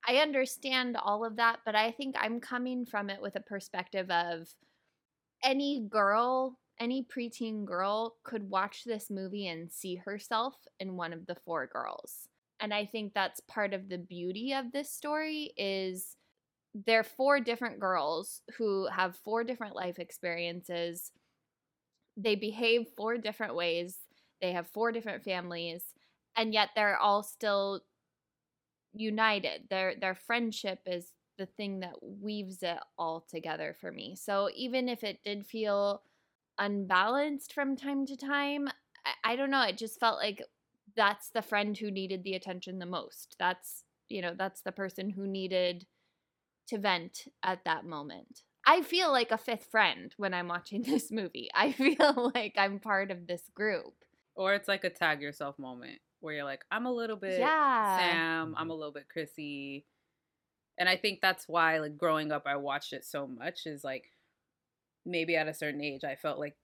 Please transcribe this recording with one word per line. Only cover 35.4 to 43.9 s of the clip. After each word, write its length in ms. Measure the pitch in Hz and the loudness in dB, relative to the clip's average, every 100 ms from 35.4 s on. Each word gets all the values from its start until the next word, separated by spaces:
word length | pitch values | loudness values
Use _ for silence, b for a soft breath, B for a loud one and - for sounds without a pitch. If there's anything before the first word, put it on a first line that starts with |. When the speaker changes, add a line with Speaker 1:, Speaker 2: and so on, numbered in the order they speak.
| 202 | -6
Speaker 1:
feel 580 | 226 214 202 202 202 _ _ _ _ _ - | -4 0 4 2 0 _ _ _ _ _ -2
unbalanced 920 | 202 202 190 185 202 262 294 285 - | 0 0 4 4 6 4 2 -2 -6
from 220 | - 277 262 | -2 0 0
time 300 | 277 277 269 | -2 -2 -2
to 100 | 277 | -4
time, 520 | 277 285 285 285 285 - _ - - | -2 0 0 0 -2 -6 _ -6 -4
I, 280 | - 226 | 0 0
I 20 | 247 | 2
don't 140 | 277 | 2
know, 140 | 269 | 4
it 140 | 226 185 | 4 2
just 220 | 226 - | -6 2
felt 180 | 175 - | 2 4
like 240 | 208 202 - _ _ _ _ - | 0 -2 -12 _ _ _ _ 4
that's 340 | 208 208 - | 4 4 -2
the 120 | 233 | -4
friend 340 | 214 208 208 202 | 0 0 0 -2
who 120 | 214 | -4
needed 340 | 196 190 190 | -4 -4 -4
the 120 | 185 185 | -4 -6
attention 420 | 190 180 185 185 | -4 -8 -6 -8
the 60 | 175 | -4
most. 500 | 180 - - - - | -4 -6 -14 -20 0
That's, 440 | 180 185 - - - | 0 0 -6 -14 -16